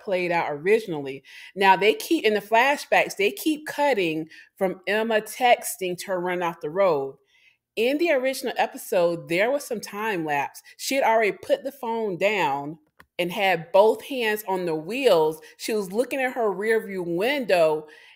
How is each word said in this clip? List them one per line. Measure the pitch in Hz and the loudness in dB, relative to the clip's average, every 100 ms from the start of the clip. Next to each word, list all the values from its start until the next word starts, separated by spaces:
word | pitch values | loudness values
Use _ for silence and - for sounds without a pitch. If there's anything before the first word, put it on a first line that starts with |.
played | - 180 175 | -4 -2 0
out | 170 123 | 0 -2
originally. | 147 165 220 220 151 135 135 - - - 185 | -2 2 2 0 -8 -6 -10 -14 -20 -12 2
Now, | 196 185 | 4 6
they | 202 220 | 4 2
keep, | - 330 | 0 0
in | 220 214 | 2 0
the | |
flashbacks, | 208 226 269 294 - 190 170 - | 2 4 4 2 2 2 2 0
they | 196 | -2
keep | - 320 302 302 | 0 -2 -2 -4
cutting | - 294 226 170 156 160 - - - | -2 0 2 0 -2 -8 -14 -14 -4
from | 190 180 - | -4 -4 -2
Emma | 214 226 214 | -2 0 -2
texting | 214 - 247 233 - - 185 175 | -2 0 4 4 0 -6 -6 -6
to | - | -4
her | 185 | -4
run | 180 180 | -2 -2
off | 175 170 | -4 -4
the | 151 | -6
road. | 175 196 147 135 131 _ _ _ _ _ - | 2 2 2 -2 -10 _ _ _ _ _ -2
In | 233 294 | 0 2
the | 339 | 2
original | 277 262 269 247 - | 2 0 -2 -6 -2
episode, | 226 262 - 202 175 170 147 | -4 -4 -2 0 2 0 -2
there | 170 226 | 0 0
was | 285 | -2
some | 285 220 | -4 -10
time | - 202 220 190 156 | -8 -8 -4 -4 -2
lapse. | 143 135 - - - | -2 -4 -8 -20 -10
She | - 269 | -4 0
had | 220 | 2
already | 226 208 | 2 2
put | 185 - 285 | -2 -2 -2
the | 254 | -4
phone | - 226 226 220 170 | -10 -6 -4 -4 -2
down | 190 208 156 139 143 165 _ _ - - | 0 0 0 -2 -6 -14 _ _ -14 -6
and | 175 | -4
had | 180 190 170 160 | 0 0 0 2
both | 190 220 220 | 6 6 4
hands | - 269 226 214 185 | -4 -4 -2 -4 -4
on | 190 175 | -4 -2
the | 156 | -4
wheels. | 156 247 262 170 156 160 - - | -4 0 4 6 4 0 -14 -12
She | - | -4
was | 220 190 | -2 -2
looking | 202 269 277 | -4 -2 -2
at | 254 | -2
her | 254 220 | 0 -2
rearview | 180 214 226 196 190 175 | 0 0 0 0 -6 -4
window | 170 226 294 208 180 156 156 151 - - | 0 0 0 2 4 4 2 -6 -20 -20